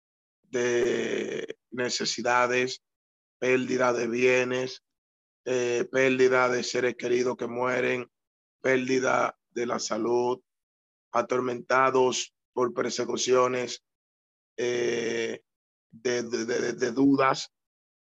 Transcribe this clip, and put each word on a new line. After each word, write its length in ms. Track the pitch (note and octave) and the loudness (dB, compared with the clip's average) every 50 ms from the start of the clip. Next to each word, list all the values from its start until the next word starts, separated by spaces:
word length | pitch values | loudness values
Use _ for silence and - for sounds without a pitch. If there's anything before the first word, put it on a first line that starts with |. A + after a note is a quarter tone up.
| _ _ _ _ _ _ _ _ _ | _ _ _ _ _ _ _ _ _
de 1160 | _ - B2 A#2+ B2 A#2+ A#2+ B2 A#2+ A#2 A#2 A2+ A2+ A2 G#2+ A2 - - - - - - - _ _ - | _ -4 -2 0 0 0 2 0 0 0 -2 -2 -4 -4 -4 -4 -6 -6 -8 -8 -10 -14 -18 _ _ -6
necesidades, 1080 | B2 B2 B2 - - B2+ A2+ - - A2 A#2+ A#2+ B2 B2 A#2+ B2 B2+ B2+ B2+ B2+ - _ _ _ _ _ _ _ _ _ _ _ _ | -6 -4 -4 -4 -4 -4 -4 -6 -4 -2 0 2 2 2 2 2 0 0 -2 -4 -10 _ _ _ _ _ _ _ _ _ _ _ _
pérdida 520 | - B2+ B2+ B2+ B2+ A#2+ B2+ B2 B2+ B2 A#2+ | 0 2 2 2 2 0 0 0 2 2 2
de 140 | A#2 A#2+ | 0 -2
bienes, 800 | A2+ A2+ A#2+ B2+ B2+ B2+ B2+ B2+ B2 B2+ B2+ B2+ C3 - - _ _ _ _ _ _ _ _ _ _ _ _ _ | -2 0 2 4 4 4 4 2 0 -2 -4 -4 -6 -8 -14 _ _ _ _ _ _ _ _ _ _ _ _ _
eh, 400 | B2 B2+ B2+ B2 B2 A#2+ A#2+ A2 - | -4 -2 0 0 0 0 -2 -2 -2
pérdida 580 | - C3 C3 C3+ C3 B2+ C3 B2+ B2+ B2+ B2+ B2 | 0 0 2 2 4 4 4 6 6 4 4 2
de 140 | B2 B2 A#2 | 2 0 -2
seres 320 | - - B2 B2 B2 A#2+ | -2 -2 0 0 0 -2
queridos 420 | - - B2 B2 B2 B2 B2+ A#2+ | -2 -2 0 2 2 2 0 -2
que 120 | A#2 B2 A#2 | -2 -6 -8
mueren, 600 | A#2+ A#2+ B2 B2+ B2+ B2 B2+ B2+ B2+ B2 A#2+ - _ _ _ _ _ _ _ _ _ _ _ | -4 -2 -2 0 0 0 0 -2 -2 -4 -6 -10 _ _ _ _ _ _ _ _ _ _ _
pérdida 760 | C3 C3 B2+ B2+ B2+ C3 C3 B2+ B2+ B2+ B2 A#2+ A#2+ - _ _ _ | 2 2 2 2 2 0 2 2 2 2 2 0 -2 -4 _ _ _
de 160 | _ - A#2+ | _ -6 -4
la 120 | A#2+ B2 A2+ | -4 -4 -4
salud, 640 | - - G#2+ A2 A2 A2+ A#2+ B2 B2 B2 B2 A#2+ _ _ _ _ _ _ _ _ _ _ _ _ _ _ - | -4 -4 -4 -2 0 0 2 2 2 0 -2 -4 _ _ _ _ _ _ _ _ _ _ _ _ _ _ -2
atormentados 1200 | A#2 A#2+ - B2+ B2+ B2+ B2+ B2 A#2+ A#2+ - B2 C3 C3 C3+ C3 C3 B2+ B2+ A#2+ - - - _ _ _ _ _ | -2 -2 0 -2 -2 -2 -2 -4 -6 -2 0 2 4 4 4 4 4 2 2 2 -2 -6 -8 _ _ _ _ _
por 200 | B2 B2 A#2+ A#2 | -2 -2 -2 0
persecuciones, 1120 | C3 A#2+ A#2+ - - B2 A2 A#2+ A2 - A#2+ B2+ B2+ B2+ B2+ B2+ B2+ B2 A#2 - - _ _ _ _ _ _ _ _ _ _ _ _ _ _ _ | -2 -4 -4 -2 -4 -4 -4 -4 -4 0 2 4 4 4 2 0 -2 -4 -6 -8 -12 _ _ _ _ _ _ _ _ _ _ _ _ _ _ _
eh, 840 | - B2 A#2+ A#2+ A#2+ A#2+ A#2+ A#2+ A#2 A#2 A#2 A#2 A#2 A#2 A2+ A2+ A#2 _ _ _ _ _ _ _ _ _ _ | -4 -2 -2 0 0 -2 -2 -2 -2 -4 -4 -4 -4 -4 -6 -6 -10 _ _ _ _ _ _ _ _ _ _
de, 320 | - A2+ _ B2+ B2 B2 A#2 | -20 -6 _ -2 -2 -2 -2
de, 220 | A2+ A#2 A2+ A2+ | -4 -4 -4 -2
de, 280 | A#2 B2 A#2 A#2+ A#2+ A2+ | -2 -2 -2 -2 -2 -2
de 200 | - B2+ A#2+ A2+ | -2 -2 -2 0
dudas 600 | C3 C#3 C#3 C#3 C3+ C3+ C3 C3+ - - - _ _ _ _ _ _ _ _ _ _ | 2 4 4 4 4 4 2 2 0 -4 -12 _ _ _ _ _ _ _ _ _ _